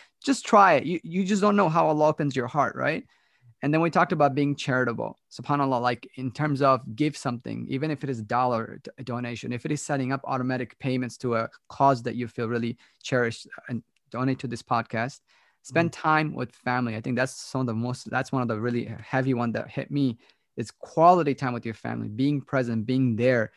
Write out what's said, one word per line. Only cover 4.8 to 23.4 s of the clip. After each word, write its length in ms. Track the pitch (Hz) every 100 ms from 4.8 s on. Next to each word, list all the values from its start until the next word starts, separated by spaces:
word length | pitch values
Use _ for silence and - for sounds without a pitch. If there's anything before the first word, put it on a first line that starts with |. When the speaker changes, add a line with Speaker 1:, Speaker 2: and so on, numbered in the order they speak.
| 123 113 110 - _
Speaker 1:
SubhanAllah, 520 | - 120 143 135 123
like, 280 | 123 120 - -
in 160 | 131
terms 300 | 110 151 135
of 180 | 139 127 123 110
give 220 | 151 -
something, 500 | 139 120 117 117 117
even 240 | 135 156
if 140 | 143 139
it 40 |
is 100 | 120
a 40 |
dollar 560 | 107 123 127 117 110 -
d-, 100 | - -
a 60 |
donation, 480 | 120 120 120 117 123
if 140 | 120 156
it 60 |
is 80 | 147
setting 320 | - 139 127
up 80 | 135
automatic 560 | - 131 127 127 123 -
payments 380 | 139 127 123 -
to 180 | 127 113
a 140 | 113 - -
cause 340 | - 139 127
that 120 | 120 113
you 140 | 117
feel 180 | - 113
really 300 | 120 117 117 _ _
cherished, 440 | - 127 117 - - - -
and 160 | 120 - _ _
donate 280 | 117 131 135
to 80 | 131
this 160 | 120
podcast. 560 | - 117 113 113 123 - _ _ _ _
Spend 280 | - 139 170
Speaker 2:
Mm. 120 | -
Speaker 1:
time 320 | 160 156 151
with 220 | - 123 _
family. 400 | 127 123 120 110
I 60 |
think 160 | - 123
that's 160 | 139
some 260 | - - 131
of 80 | 127
the 60 |
most, 360 | 110 123 123 -
that's 220 | 127 135
one 100 | 135
of 60 | 117
the 140 | 107
really 240 | 120 120 110 110
heavy 300 | - 131 131
one 180 | 123 117
that 180 | 110 -
hit 220 | - -
me, 260 | 143 135 117 _ _ _ -
is 160 | 113
quality 640 | - - - 170 180 147 131
time 160 | 131
with 140 | 120 113
your 100 | 113
family, 320 | 120 117 113
being 320 | 107 139 143
present, 460 | - 135 120 113 107
being 320 | 131 127 110
there, 340 | 123 123